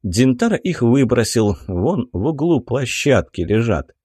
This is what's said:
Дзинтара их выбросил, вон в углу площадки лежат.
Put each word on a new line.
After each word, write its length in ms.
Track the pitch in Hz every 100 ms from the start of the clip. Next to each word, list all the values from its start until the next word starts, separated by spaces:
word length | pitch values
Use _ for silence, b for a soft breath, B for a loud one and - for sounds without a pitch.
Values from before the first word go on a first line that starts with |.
Дзинтара 540 | 101 87 131 247 233 208
их 240 | 180 165
выбросил, 720 | 117 135 123 120 110 117 104 95 -
вон 420 | 90 120 185 -
в 140 | 87 117
углу 340 | 151 165 156
площадки 800 | - 120 123 - 143 120 82 -
лежат. 520 | 85 107 117 87 67 _